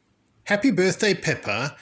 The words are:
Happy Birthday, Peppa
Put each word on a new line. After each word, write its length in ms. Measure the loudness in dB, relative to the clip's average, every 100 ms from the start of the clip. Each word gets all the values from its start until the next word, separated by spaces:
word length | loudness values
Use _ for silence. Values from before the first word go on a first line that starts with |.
| _ _ _ _
Happy 260 | -4 0 2
Birthday, 460 | 2 2 2 0 0
Peppa 600 | -2 -2 -4 -4 -4 -8